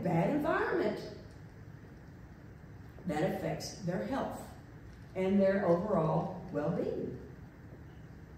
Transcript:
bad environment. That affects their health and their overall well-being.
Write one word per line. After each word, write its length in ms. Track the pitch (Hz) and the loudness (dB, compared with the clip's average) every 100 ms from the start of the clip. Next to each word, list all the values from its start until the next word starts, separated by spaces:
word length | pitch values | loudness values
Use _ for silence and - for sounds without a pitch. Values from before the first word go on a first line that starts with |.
bad 280 | 175 165 202 | 4 4 4
environment. 680 | 294 320 381 466 359 - - - - - - - - - - - - - - - - - - - - - - 175 | 4 4 4 4 2 2 0 -4 -10 -14 -16 -16 -16 -16 -16 -16 -16 -16 -16 -16 -18 -18 -16 -16 -16 -16 -10 -4
That 160 | 151 | 0
affects 520 | 185 202 160 160 - - 170 | 0 0 -2 -2 -6 -6 -2
their 180 | 190 208 | -2 0
health 340 | 269 - - - - - - - - - | -2 -2 -4 -10 -14 -16 -16 -16 -16 -8
and 260 | 190 190 202 | 0 4 8
their 260 | 190 196 170 | 8 8 6
overall 720 | 175 - 170 160 160 190 - - | 6 6 4 6 4 2 -4 -4
well-being. 640 | 143 151 - - - - - - - - - - - - - - - - | 0 2 2 0 -2 -4 -6 -10 -14 -16 -16 -16 -16 -16 -16 -16 -16 -16